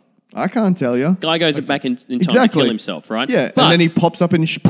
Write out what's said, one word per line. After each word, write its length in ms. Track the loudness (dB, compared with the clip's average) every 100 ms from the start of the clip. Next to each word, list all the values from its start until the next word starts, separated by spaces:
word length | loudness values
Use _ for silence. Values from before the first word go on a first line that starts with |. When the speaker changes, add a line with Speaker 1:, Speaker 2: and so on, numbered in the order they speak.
| _ _ _
Speaker 1:
I 140 | -6 -4
can't 280 | -2 0 0
tell 200 | 0 0
you. 180 | 0 -2
Speaker 2:
Guy 160 | 0 0
goes 200 | 0 -2
back 240 | -4 -4 -4
in, 80 |
in 40 | -6
time 180 | -6 -2
Speaker 1:
Exactly. 300 | 0 2 2
Speaker 2:
to 160 | 2 0
kill 20 |
himself, 420 | -2 -8 -12 -8
right? 200 | -6 -2
Speaker 1:
Yeah, 220 | 0 0 2
Speaker 2:
But 80 | 4
Speaker 1:
and 60 |
then 60 | 4
he 80 | 2
pops 340 | 2 0 0
up 120 | 0
and 160 | 0 -2
sh-, 80 | 0